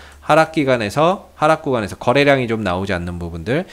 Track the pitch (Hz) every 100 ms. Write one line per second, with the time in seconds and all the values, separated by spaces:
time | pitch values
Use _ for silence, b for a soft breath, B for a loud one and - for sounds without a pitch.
0 | B B - 156 156 165 135 123 104 143
1 | 165 196 - - 151 156 147 123 95 90
2 | - 131 143 139 120 113 101 90 98 87
3 | 87 87 85 85 82 143 196